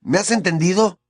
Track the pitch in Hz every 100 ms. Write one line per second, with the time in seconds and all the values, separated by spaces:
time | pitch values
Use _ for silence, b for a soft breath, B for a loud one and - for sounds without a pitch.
0 | - 147 208 226 180 165 165 185 220 185